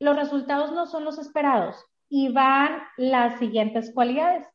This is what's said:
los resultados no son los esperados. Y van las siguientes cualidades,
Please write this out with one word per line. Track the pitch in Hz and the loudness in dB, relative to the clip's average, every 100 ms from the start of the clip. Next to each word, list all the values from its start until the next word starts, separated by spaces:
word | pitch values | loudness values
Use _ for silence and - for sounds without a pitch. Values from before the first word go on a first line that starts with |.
los | 285 294 | 0 2
resultados | 294 285 262 285 302 | 0 -4 -2 -2 -2
no | 330 339 | -4 -6
son | 320 | -6
los | 302 302 | -8 -10
esperados. | 285 311 285 247 170 - - _ _ | -6 -2 2 2 0 -8 -20 _ _
Y | 277 269 | 0 2
van | 254 262 269 285 320 - - | 2 4 4 2 -2 -10 -4
las | 254 254 240 240 | 2 2 2 0
siguientes | 233 220 214 226 226 | -2 0 0 -2 -4
cualidades, | 254 247 262 339 359 - | 0 0 2 0 0 -4